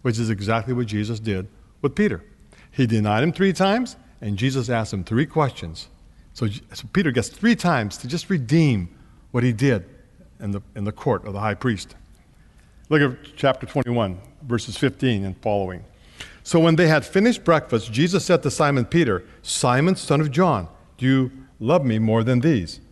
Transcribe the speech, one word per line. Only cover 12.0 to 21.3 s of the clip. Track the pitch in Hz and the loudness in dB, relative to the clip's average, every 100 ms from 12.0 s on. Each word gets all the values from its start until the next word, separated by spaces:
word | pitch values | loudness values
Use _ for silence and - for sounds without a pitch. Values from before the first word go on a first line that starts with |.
| - - _ _ - _ _ - - | -20 -20 _ _ -20 _ _ -20 -2
Look | 151 | 2
at | 143 123 - - | 2 -2 -18 -2
chapter | - - - | 0 0 -4
twenty-one, | 143 123 120 101 90 - - | -4 -2 -2 -2 -6 -14 -18
verses | 139 117 - 101 | -4 -4 -4 -2
fifteen | 135 - 131 107 98 | -2 0 -2 0 -4
and | 92 | -6
following. | 110 104 92 90 - - - - - - | -2 -2 -2 -8 -16 -20 -20 -20 -20 -18
So | - 165 | 0 4
when | 165 160 | 4 6
they | 170 | 4
had | 156 - | 4 2
finished | 190 226 240 | 2 2 2
breakfast, | - 160 - 117 113 | 2 2 2 -4 -2
Jesus | 110 170 180 - | 0 2 0 2
said | 170 | 2
to | 143 | 2
Simon | - 147 139 113 | 0 2 2 2
Peter, | 170 139 90 - - | 2 2 0 -4 -18
"Simon, | - - 127 127 165 190 | -8 -2 2 2 2 0
son | - 147 | 0 0
of | 156 | 2
John, | 131 185 117 85 - - - | 2 2 2 -4 -14 -20 -2
do | 127 | 2
you | 135 131 | 2 0